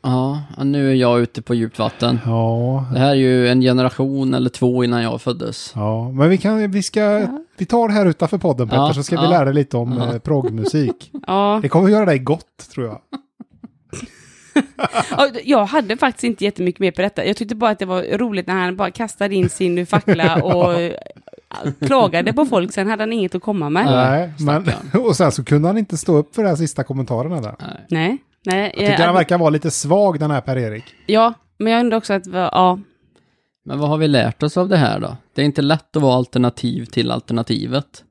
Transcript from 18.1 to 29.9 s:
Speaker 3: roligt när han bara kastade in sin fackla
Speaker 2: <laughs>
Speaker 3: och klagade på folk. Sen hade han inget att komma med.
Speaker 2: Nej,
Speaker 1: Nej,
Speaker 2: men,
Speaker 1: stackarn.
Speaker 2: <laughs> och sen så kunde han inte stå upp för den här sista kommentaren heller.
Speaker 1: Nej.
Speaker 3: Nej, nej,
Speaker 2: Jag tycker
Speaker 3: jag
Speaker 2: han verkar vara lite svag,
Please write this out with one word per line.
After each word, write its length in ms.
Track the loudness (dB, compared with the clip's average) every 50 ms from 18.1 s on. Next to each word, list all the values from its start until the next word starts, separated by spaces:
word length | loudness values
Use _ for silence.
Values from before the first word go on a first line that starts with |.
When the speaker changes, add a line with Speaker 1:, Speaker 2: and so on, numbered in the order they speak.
| -2
Speaker 3:
roligt 300 | -2 -2 -2 -2 -4 -4
när 60 | -2 -2
han 200 | -2 -2 -2 -2
bara 140 | -2 -4 -4
kastade 440 | -4 -6 -8 -8 -4 -4 -4 -2 0
in 140 | 0 0 0
sin 360 | 0 -2 -2 0 0 -2 -2
fackla 500 | 0 -2 0 2 2 2 2 2 2 2
Speaker 2:
<laughs> 80 | 0 0
Speaker 3:
och 320 | 0 2 2 2 2 2 0 -2 -4 -6 -10 -14 -18 -20 -20 _ -20 -20 -20 _ _ -14 -8 -8 -8 -6 _
klagade 540 | -2 2 4 4 4 4 2 0 0 0 2
på 120 | 0 0
folk. 280 | 2 2 0 0 0 -4
Sen 160 | -4 -2 -2
hade 140 | -2 -2 -4
han 100 | -4 -2
inget 220 | -2 -2 -2 -4
att 60 | -6
komma 280 | -4 -4 -4 -2 -2 0
med. 160 | 0 2 2
Speaker 2:
Nej, 340 | 2 4 4 4 2 2 0
Speaker 1:
Nej, 140 | -2 -4 -6 -2
Speaker 2:
men, 240 | 0 0 0 0 0
Speaker 1:
stackarn. 380 | -2 -4 -4 -6 -2 -2 0
Speaker 2:
<laughs> 40 | 2
och 100 | 2 2
sen 160 | 4 2 2
så 120 | 2 -2 0
kunde 240 | 2 2 2 4
han 100 | 2 0
inte 200 | 0 -2 -4 -6
stå 200 | -4 0 2 4
upp 180 | 2 2 0 -4
för 60 | -2
den 80 | 0 0
här 60 | 0
sista 280 | 0 -2 -4 -4 -6 -6
kommentaren 480 | -6 -4 -6 -4 -4 -4 -4 -4 -4
heller. 240 | -6 -6 -8 -10 -12 -12
Speaker 1:
Nej. 180 | -16 -16 -16 -16 -8 _
Speaker 3:
Nej, 280 | -2 0 0 -2 -2 -4 _ _ _ _ _
nej, 180 | -2 -2 0 -2
Speaker 2:
Jag 80 | -4 -4 0
tycker 200 | 2 2 4 4
Speaker 3:
jag 60 | 4
Speaker 2:
han 100 | 4 4
verkar 220 | 4 4 4 2
vara 120 | 4 4 2
lite 220 | 2 2 -2 -4
svag, 480 | -4 -4 0 2